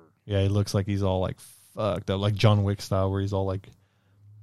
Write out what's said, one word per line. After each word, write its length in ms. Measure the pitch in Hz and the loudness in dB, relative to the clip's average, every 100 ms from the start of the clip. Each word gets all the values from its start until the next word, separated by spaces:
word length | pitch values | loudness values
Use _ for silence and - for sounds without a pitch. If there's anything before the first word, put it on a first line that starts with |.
| - _ - | -20 _ -4
Yeah, 160 | 101 | 0
he 60 | 98 | 2
looks 260 | 101 101 | 0 0
like 120 | 104 95 | -2 0
he's 160 | 98 | 0
all, 180 | 98 92 | 0 0
like, 180 | 90 - - - - | -2 -6 -16 -20 -16
fucked 360 | - 107 90 - | -6 -4 -2 -4
up, 100 | 95 | -2
like 140 | 104 | 0
John 300 | 101 110 104 | 4 4 4
Wick 180 | 101 101 | 2 -2
style, 280 | - 98 95 | -2 0 0
where 100 | 98 | -2
he's 100 | 98 | -2
all, 140 | 101 95 | -2 -4
like, 220 | 95 - - _ _ _ _ - - | -6 -10 -20 _ _ _ _ -20 -20